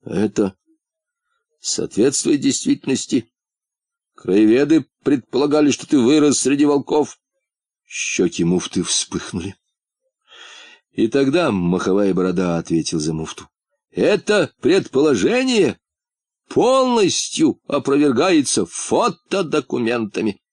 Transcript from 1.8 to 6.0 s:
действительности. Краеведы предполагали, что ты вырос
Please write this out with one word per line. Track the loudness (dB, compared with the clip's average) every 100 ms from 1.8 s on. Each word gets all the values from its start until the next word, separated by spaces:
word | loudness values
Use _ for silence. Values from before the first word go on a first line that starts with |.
| -6 0 0 0 -2 0
действительности. | 0 -2 -2 -4 -2 -6 -2 -4 -4 _ _ _ _ _ _ _ _
Краеведы | _ -2 2 4 4 4 2 0 _
предполагали, | -2 -2 -2 -2 0 2 2
что | 0 0
ты |
вырос | 2